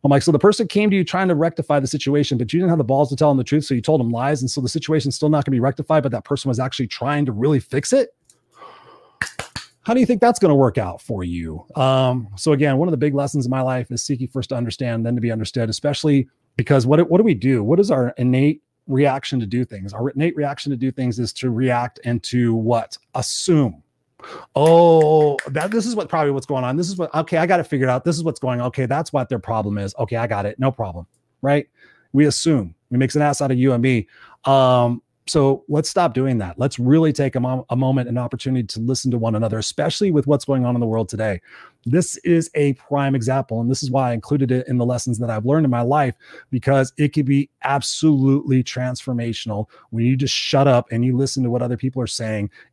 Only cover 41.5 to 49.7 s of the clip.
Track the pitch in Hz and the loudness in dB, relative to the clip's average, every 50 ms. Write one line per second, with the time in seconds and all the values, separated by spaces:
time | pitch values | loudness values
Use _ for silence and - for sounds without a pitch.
41.5 | - - - - _ _ _ 120 127 175 175 - - - _ 175 170 165 160 165 | -20 -20 -20 -20 _ _ _ 0 0 0 0 0 -6 -6 _ 2 2 2 2 -2
42.5 | _ 156 147 143 135 _ _ _ 143 139 139 139 135 135 110 123 131 135 131 _ | _ 0 0 0 0 _ _ _ -2 0 0 0 0 0 0 0 0 -2 -2 _
43.5 | 113 113 117 120 131 - - 127 127 135 131 123 120 113 - - 143 143 135 120 | -4 -2 0 0 -2 -2 -2 -2 0 0 0 0 -2 -4 -4 -2 0 0 2 2
44.5 | 127 127 127 - 127 123 120 120 123 120 - 127 117 107 123 117 113 107 107 123 | 0 0 0 -2 -2 0 0 0 -2 -2 -2 -4 -4 -4 -4 -4 -4 -2 0 2
45.5 | 143 160 160 135 123 120 120 123 139 151 143 127 117 _ _ - - - - _ | 2 2 2 2 2 0 0 2 2 2 2 0 -2 _ _ -20 -20 -20 -12 _
46.5 | - 123 - - 139 135 135 - _ - 147 143 - 151 143 127 139 139 143 - | -6 -2 0 2 2 2 2 0 _ -2 -2 0 0 0 0 2 2 0 0 -2
47.5 | _ _ - 131 139 139 117 - - - - 160 151 135 131 135 135 139 - 143 | _ _ -2 -2 -2 -2 -2 -4 -6 0 2 2 4 4 4 4 2 2 0 0
48.5 | 135 131 123 - - 127 127 127 127 - - - 127 120 120 117 113 - - 117 | 0 0 0 -2 -6 -6 -6 -6 -6 -8 -6 -6 -4 -4 -4 -4 -6 -8 -8 -6
49.5 | 107 101 107 _ | -6 -6 -6 _